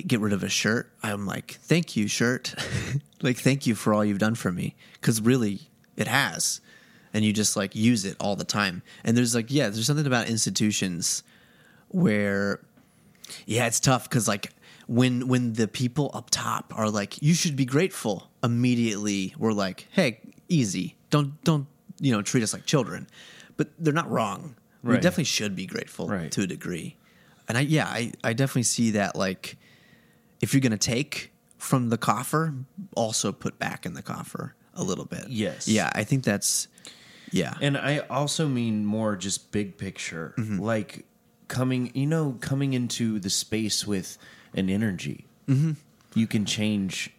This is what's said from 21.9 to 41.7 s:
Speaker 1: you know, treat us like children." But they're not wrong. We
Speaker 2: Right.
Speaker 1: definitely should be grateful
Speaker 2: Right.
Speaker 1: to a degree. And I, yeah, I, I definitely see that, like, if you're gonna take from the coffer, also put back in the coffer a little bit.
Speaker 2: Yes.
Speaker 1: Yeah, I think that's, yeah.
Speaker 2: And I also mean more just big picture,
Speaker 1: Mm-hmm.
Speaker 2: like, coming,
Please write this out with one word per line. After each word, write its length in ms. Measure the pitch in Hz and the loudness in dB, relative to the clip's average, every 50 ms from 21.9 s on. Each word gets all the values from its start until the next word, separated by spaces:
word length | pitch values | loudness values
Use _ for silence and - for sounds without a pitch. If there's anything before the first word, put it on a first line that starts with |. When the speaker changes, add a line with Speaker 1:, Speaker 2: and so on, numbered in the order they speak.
| - - | -10 -2
Speaker 1:
you 140 | 151 135 | 2 2
know, 80 | 117 104 | 2 2
treat 220 | 101 - - 131 | 0 2 2 2
us 100 | 110 104 | 2 2
like 140 | - 95 - | -4 -6 -2
children." 400 | - - 143 113 90 85 95 - - - - - - - - - - - | 2 2 2 2 0 -4 -10 -10 -14 -18 -20 -20 -20 -20 -20 -20 -16 -4
But 140 | - 156 - _ - | -4 -4 -4 _ -2
they're 160 | 165 151 143 | 0 0 2
not 160 | 165 160 - | 2 0 0
wrong. 460 | - 123 113 101 95 95 - 151 - - _ _ _ _ | -2 0 0 -2 -4 -6 -10 -14 -18 -20 _ _ _ _
We 100 | - 120 | 0 2
Speaker 2:
Right. 100 | 123 120 | 2 4
Speaker 1:
definitely 220 | - 180 175 - 143 | 4 2 2 2 0
should 320 | - - - 110 104 95 | 0 0 -2 -2 -2 -4
be 80 | 92 95 | -4 -8
grateful 420 | 90 - - - - - - 87 87 | -6 -6 -8 -8 -8 -10 -8 -4 -4
Speaker 2:
Right. 220 | 104 92 82 - | -4 -4 -4 -4
Speaker 1:
to 100 | - - | -2 -2
a 40 | 98 | -2
degree. 500 | 87 80 76 - 87 90 80 - 90 - _ _ _ _ _ - - - _ _ - | -2 -4 -6 -6 -6 -6 -6 -8 -10 -14 _ _ _ _ _ -20 -20 -20 _ _ -2
And 80 | 110 | 0
I, 60 | 123 | 0
yeah, 240 | 147 165 156 151 101 | 2 2 2 2 2
I, 260 | 87 - 117 120 - - - | 0 -2 -4 -6 -6 -8 -4
I 120 | - 127 113 | -2 -2 0
definitely 300 | 117 139 131 - 131 113 | 2 0 2 2 0 0
see 260 | - - - 117 113 | 0 2 2 2 2
that, 260 | 104 104 98 92 - | 2 2 0 0 0
like, 400 | - 98 95 95 - - - - - _ - - _ _ - - _ _ _ _ _ _ _ _ _ | -2 -2 -2 -2 -4 -10 -14 -16 -16 _ -20 -20 _ _ -20 -20 _ _ _ _ _ _ _ _ _
if 100 | - - | -2 2
you're 80 | - 139 | 2 4
gonna 160 | 131 120 110 | 4 4 2
take 560 | 98 - - 110 123 147 - - - - - _ _ _ _ _ _ | 2 0 0 0 -2 -2 -4 -8 -10 -12 -14 _ _ _ _ _ _
from 300 | - - - 131 123 117 | -2 0 2 2 2 2
the 80 | 117 | 0
coffer, 560 | 110 - - 104 110 131 - - 151 165 160 143 127 131 - _ - 202 - - | 0 2 0 0 0 0 0 0 0 0 0 -2 -6 -10 -12 _ -16 -16 -6 -2
also 380 | - 117 110 117 - - 104 | 0 0 0 0 -2 -2 -2
put 260 | - - - - - _ | -4 -4 -8 -8 -6 _
back 280 | - - - - - | -6 -6 -6 -6 -8
in 80 | - - | -10 -10
the 80 | - | -10
coffer 520 | - - - - - - - - - 127 - _ _ _ _ | -10 -10 -10 -10 -10 -10 -10 -10 -10 -10 -12 _ _ _ _
a 100 | 185 160 | -6 -4
little 220 | 95 92 - - | -4 -4 -6 -6
bit. 200 | - - - - - | -10 -10 -12 -10 -8
Speaker 2:
Yes. 360 | 131 107 107 87 - - - | -4 -2 -2 -4 -4 -4 0
Speaker 1:
Yeah, 240 | - 110 107 85 64 - | 2 2 2 2 0 -2
I 100 | - 107 | -2 0
think 180 | - 139 135 | 0 0 0
that's, 460 | 127 113 101 98 - - - - - - _ - - - - - - - - - - - | 2 0 0 0 0 0 -2 -2 -4 -6 _ -20 -20 -20 -20 -20 -20 -20 -20 -20 -14 -4
yeah. 220 | - 92 80 60 60 - | -2 -2 -2 -2 -4 -2
Speaker 2:
And 160 | 131 143 139 123 | -2 0 0 0
I 220 | - 135 147 143 - - | -2 -2 -2 -2 -4 -4
also 360 | 120 135 147 143 - - 160 | -2 -2 -2 -2 -2 -2 -2
mean 380 | 147 131 123 117 117 107 107 104 | 0 0 0 0 0 0 0 0
more 320 | 104 104 110 110 107 104 | 0 0 0 0 -2 -2
just 340 | 92 90 98 90 - - _ | -2 -4 -6 -6 -6 -8 _
big 260 | - 104 104 95 - - | -4 -4 -4 -4 -6 -10
picture, 560 | 101 95 - - - - - 80 82 - - | -10 -10 -8 -8 -10 -10 -8 -8 -10 -6 -6
Speaker 1:
Mm-hmm. 220 | - 110 110 104 90 | -6 -4 -4 -4 -4
Speaker 2:
like, 460 | 98 113 113 110 98 - - - - _ _ _ _ _ _ _ _ - | -2 -2 -2 -2 -4 -6 -12 -18 -20 _ _ _ _ _ _ _ _ -8
coming, 420 | - 127 127 131 | -4 -2 0 0